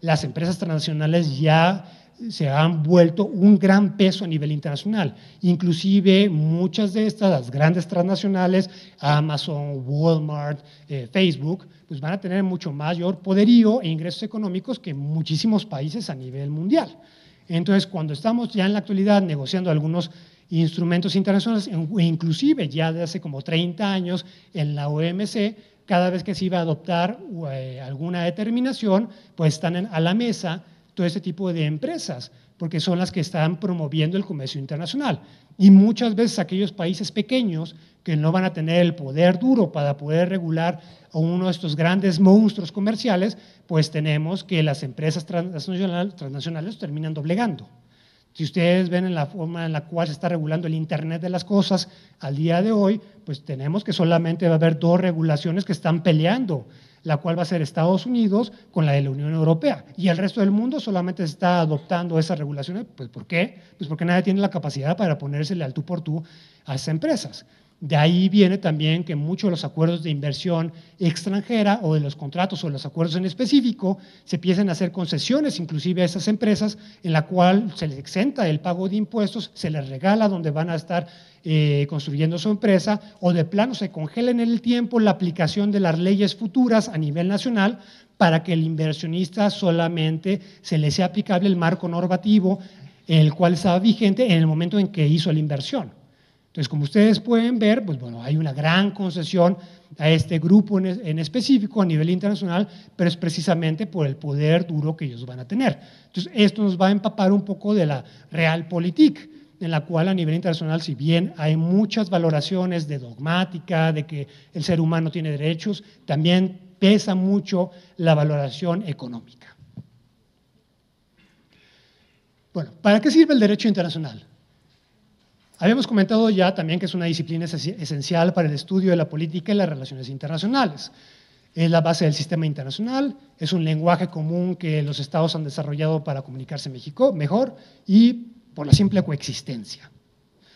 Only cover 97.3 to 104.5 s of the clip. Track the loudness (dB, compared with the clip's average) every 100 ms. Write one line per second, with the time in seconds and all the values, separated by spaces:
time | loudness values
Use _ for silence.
97.3 | 2 2 2 2 2 0 -6 -8 -8 -2
98.3 | 0 0 -2 2 2 2 -2 -4 -4 -2
99.3 | 4 4 2 -6 -20 _ -2 2 2 2
100.3 | -2 4 6 6 0 0 -4 -4 -4 -4
101.3 | -2 2 2 2 0 2 2 0 0 0
102.3 | -2 -2 -2 -2 -6 -14 -2 -2 -2 -4
103.3 | -4 -2 0 0 -2 -4 -2 -4 -4 -6
104.3 | 0 2